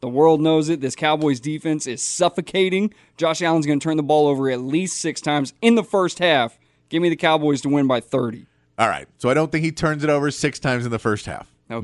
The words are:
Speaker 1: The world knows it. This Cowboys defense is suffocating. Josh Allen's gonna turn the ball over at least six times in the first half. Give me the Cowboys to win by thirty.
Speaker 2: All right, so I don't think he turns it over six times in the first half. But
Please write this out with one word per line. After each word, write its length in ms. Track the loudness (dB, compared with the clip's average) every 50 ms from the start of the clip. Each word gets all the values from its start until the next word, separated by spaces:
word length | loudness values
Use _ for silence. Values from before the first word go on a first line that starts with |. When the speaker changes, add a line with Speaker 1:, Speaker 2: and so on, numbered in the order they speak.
Speaker 1:
The 80 | -8 -2
world 320 | 2 4 6 6 6 4
knows 280 | 4 2 2 2 2 0
it. 120 | -2 -2
This 140 | -4 -6 -4
Cowboys 460 | -2 0 0 0 2 0 0 0 -2
defense 460 | -4 -6 -6 -4 -4 -4 -4 -4 -4
is 160 | -8 -8 -8
suffocating. 880 | -8 -6 -2 0 0 0 0 -2 -8 -4 0 0 0 2 2 0 -2 -2 -4 _ _ _ _
Josh 240 | -2 -2 -2 0 0
Allen's 240 | 0 2 2 2 2
gonna 140 | 0 0 0
turn 160 | 0 -2 -2
the 60 | -2
ball 240 | 0 2 2 4 4 4
over 220 | 2 0 0 -2
at 100 | -2 -2
least 380 | -4 -2 -2 -2 -2 -2 -6 -6
six 220 | -6 -6 -6 -6
times 340 | -4 -2 -2 -2 -2 -4 -4 0
in 120 | 2 4 4
the 80 | 4 0
first 340 | 0 0 0 0 0 -2 0
half. 400 | 0 2 2 2 0 -2 -6 _ _ _ _ _ _ -4
Give 100 | -2 0
me 60 | 0 0
the 80 | 0
Cowboys 440 | 0 0 2 2 2 2 2 0 0
to 60 | 0 0
win 180 | 2 2 2
by 140 | 2 2 0
thirty. 460 | -2 -2 -2 -2 -2 -2 -6 -10 -16 _ _ _ _ _ -2 0
Speaker 2:
All 100 | 0 0
right, 200 | 0 -2 -8 -14 _ -4
so 100 | 0 0
I 60 | 2
don't 160 | 2 0 0
think 140 | -2 -2 -2
he 80 | -2
turns 320 | -2 -2 -2 -2 -2 0 0
it 60 | 0
over 200 | 0 2 0 -2
six 280 | -2 -2 -4 -4 -4 -2
times 260 | -4 -2 -2 -2 -2
in 60 | -4
the 80 | -4 -2
first 280 | -2 -2 -2 -2 -6
half. 260 | -10 -12 -12 -14 _ _ _ _ -12
But 80 | -8 -2